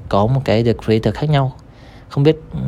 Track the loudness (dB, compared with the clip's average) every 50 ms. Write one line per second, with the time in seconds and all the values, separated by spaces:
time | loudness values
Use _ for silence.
0 | -6 -2 0 0 2 2 0 0 0 0 0 2 2 0 -2 -2 0 0 0 2
1 | 2 0 -2 -2 -2 0 0 0 0 -2 -4 -10 -16 -20 -20 -20 -20 -20 -20 -20
2 | -20 -8 -2 2 2 2 2 2 -2 -12 -10 -6 -4